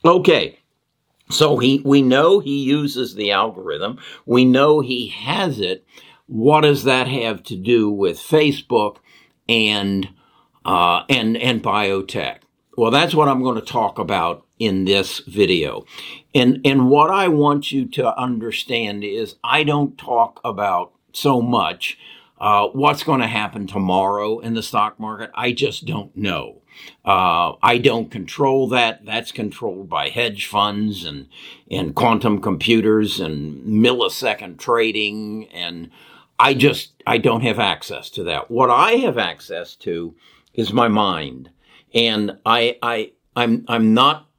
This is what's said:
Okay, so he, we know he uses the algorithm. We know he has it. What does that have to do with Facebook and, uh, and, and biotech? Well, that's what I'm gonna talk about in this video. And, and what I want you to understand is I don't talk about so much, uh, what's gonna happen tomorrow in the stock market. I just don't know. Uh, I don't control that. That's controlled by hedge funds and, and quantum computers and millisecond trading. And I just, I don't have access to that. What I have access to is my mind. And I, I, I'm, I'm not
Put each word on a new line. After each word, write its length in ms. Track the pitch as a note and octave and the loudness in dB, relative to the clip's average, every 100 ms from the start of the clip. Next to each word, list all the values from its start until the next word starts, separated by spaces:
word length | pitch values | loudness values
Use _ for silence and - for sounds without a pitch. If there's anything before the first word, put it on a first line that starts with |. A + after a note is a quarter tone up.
Okay, 560 | E3 F3+ F3+ C#3 E2+ _ _ _ _ _ _ _ _ | 6 6 6 4 0 _ _ _ _ _ _ _ _
so 280 | - D#3 A#2+ | 2 2 4
he, 240 | B2+ C3+ | 2 2
we 180 | C3+ C#3 | 4 4
know 380 | C3 C3+ D#3+ G3+ | 6 4 6 4
he 240 | C#3 C#3+ | 2 -4
uses 520 | C3 D3 C#3+ B2+ B2 G2 | 0 0 0 -4 -8 -4
the 160 | G2+ | 0
algorithm. 680 | G2 A2 F#2+ F#2 D2+ G2+ B2 - - - | 0 0 -4 -10 -6 -6 -8 -18 -18 0
We 200 | B2 B2+ | 4 6
know 360 | B2+ D3 D3+ | 6 4 4
he 260 | B2+ B2 G#2+ | 0 -6 -6
has 520 | - A2+ F#3+ F#3 A2+ | -10 -6 -4 -2 -4
it. 260 | F#2 F#2+ _ - - _ _ | -4 -6 _ -20 -20 _ _
What 340 | A2 B2 D3+ | 0 4 4
does 220 | D3+ C#3 | 4 2
that 240 | B2 B2+ B2+ | 2 0 0
have 360 | C3 A2+ G2+ | -4 -4 -6
to 120 | - G2 | -10 -6
do 340 | G2 A#2+ G#2+ | 2 2 2
with 280 | G2+ F#2+ D#2+ | 0 -2 -2
Facebook 800 | - D#3 D3+ C#3+ - A#2 G#2 - _ _ _ _ - | 0 2 4 0 -2 0 0 -6 _ _ _ _ -2
and, 600 | A#2 G#2+ G#2 G2 G2 F#2+ _ _ _ _ _ | 0 2 0 -2 -2 -4 _ _ _ _ _
uh, 400 | - F#2 F2 F2 - | -2 2 2 0 0
and, 280 | C3 A2 A2+ | 0 0 0
and 260 | A#2+ A2+ | 0 -2
biotech? 760 | G#2+ G2+ G2+ G2 F#2+ G#2 C#2 - _ _ _ - | -2 0 0 -2 -4 -6 -8 -10 _ _ _ 0
Well, 140 | A2+ | 2
that's 240 | C3+ E3 E3 | 2 2 2
what 120 | C#3+ | 2
I'm 160 | B2+ | 2
gonna 180 | B2+ A2+ | -2 -4
talk 360 | - A#2+ G#2 - | -4 -4 -4 -4
about 480 | F#2 G2 E2 E2+ _ _ | -4 -2 -2 -6 _ _
in 260 | A2+ F#2+ F#2 | -2 0 2
this 340 | G2 F#2+ - | 0 0 -8
video. 680 | - G2+ F#2 F2+ C#2+ G#1+ - - - - _ | -8 2 2 4 0 -6 -14 -20 -18 -20 _
And, 260 | C#3 B2 C3+ C#3+ | 2 4 4 2
and 240 | C3+ B2+ | 4 6
what 200 | C#3+ D#3 | 6 4
I 180 | G3 F#3 | 2 2
want 440 | D3+ C#3+ C#3+ - | 2 2 0 -2
you 140 | C#3 B2 | -6 -4
to 280 | - B2 A2 | -2 -2 -2
understand 840 | B2+ A#2 A2+ - - A#2 G#2+ G2+ | -4 -4 -6 -8 -4 -4 -4 -6
is 320 | G#2 G#2 G#2+ - | -6 -6 -8 -8
I 200 | A#2+ C#3+ | -2 0
don't 340 | D3 D3 C#3+ - | 2 0 -2 -4
talk 420 | - A#2+ A#2 - | -2 0 0 -2
about 480 | B2 G2 G2+ F2+ F2+ _ _ | -8 -4 -2 -2 -4 _ _
so 300 | - D3 B2+ | -4 0 0
much, 560 | A#2+ A#2+ E2 F2 - - - - _ _ | 0 0 -2 -4 -10 -10 -20 -20 _ _
uh, 280 | G#2 G#2 G#2 | 2 2 2
what's 360 | C3 D3 D3 | 0 0 0
gonna 240 | D3+ C3+ A2+ | -2 -2 0
happen 400 | A2+ G#2 G#2+ F#2+ | -4 -6 -8 -8
tomorrow 720 | G2+ F#2 F#2 F#2+ G2+ G#2+ A2+ | -4 0 2 0 -2 -4 -4
in 140 | A#2+ | -4
the 100 | A2+ | -6
stock 360 | G#2+ A2+ G#2+ - | -4 -2 -2 -4
market. 320 | G#2+ G#2+ A2 | -12 -12 -12
I 180 | - B2 | -6 -4
just 340 | B2 C3 - - | -2 -4 -4 -8
don't 300 | A2 G2 - | -8 -10 -6
know. 460 | G2+ E2 A1 - _ - - _ G2 | -4 -4 -8 -18 _ -20 -20 _ 0
Uh, 480 | F#2+ F2+ E2+ E2+ - | 2 4 2 -2 0
I 160 | A2 B2 | 2 4
don't 340 | C3 A#2 A2 | 2 0 -6
control 560 | G#2+ F2+ - C#3 C3+ B2 | -12 -12 -2 0 0 0
that. 360 | B2 A#2 - G#2 | 0 0 -4 -8
That's 260 | A2 A#2 | -8 -8
controlled 580 | - G#2+ - A2 F#2 F#2 | -10 -10 -8 -10 -10 -8
by 200 | E2 C#2+ | -6 -4
hedge 380 | A#2+ A#2 G2+ - | -4 -4 -6 -6
funds 580 | G#2 G#2 G2+ G#2+ F#2+ E2+ | -2 -2 -2 -4 -4 -10
and, 240 | C#2+ C2+ - - - _ | -14 -16 -20 -20 -20 _
and 240 | - E2 C#2+ | -6 -4 0
quantum 460 | B2 A2 A#2 G2+ | 2 2 0 -2
computers 800 | G#2+ E2+ - A2+ G#2+ G#2+ G#2 G2+ | -2 -4 2 2 4 2 0 -4
and 420 | E2 D2+ D2+ C#2 C2 | -6 -6 -8 -10 -2
millisecond 920 | G#2+ A#2+ B2 A2 - B2 G#2 F#2+ D#2+ | 2 2 2 -2 -2 -4 -4 -10 -12
trading. 880 | - A#2 A2 G#2+ G#2 G#2+ G#2+ G#2+ A2 | -2 0 0 -2 -6 -6 -10 -10 -12
And 380 | F2 F2 E2+ E2 _ - - _ - | -12 -10 -10 -16 _ -20 -20 _ 2
I 160 | C3 | 2
just, 480 | B2+ C#3 A#2+ - _ - | 4 2 2 -10 _ -4
I 100 | A#2 | 0
don't 240 | B2 A2+ | 0 0
have 180 | B2 G#2 | -2 0
access 500 | G2+ E2 - D2 - | -2 -4 -10 -14 -14
to 120 | - | -10
that. 280 | E2+ D2+ - | -6 -6 -6
What 180 | A#2 B2+ | 0 2
I 220 | B2 G3+ | 4 4
have 240 | A#3 B3 A#2+ | 2 0 -2
access 580 | F2+ D#2+ - F2 E2+ - | -4 -8 -12 -12 -12 -12
to 380 | - E2+ E2+ E2+ _ _ _ | -8 -6 -8 _ _ _ _
is 200 | - A2 | -6 -2
my 160 | A2+ A#2 | 2 2
mind. 600 | G#2+ G2+ E2 C#2+ B1+ C2 _ _ _ _ | 2 0 -2 -8 -14 -20 _ _ _ _
And 460 | A#2 A#2 G#2+ G2+ - A#2 | 0 0 0 -4 -4 0
I, 320 | A#2 A#2 A#2+ | 2 0 -2
I, 320 | A#2+ A#2 G#2+ _ _ - | -6 -4 -8 _ _ -2
I'm, 260 | A#2 A#2 - | 0 0 0
I'm 240 | A#2 A2 | 0 4
not 340 | A2+ C#3 D3+ _ | 6 4 2 _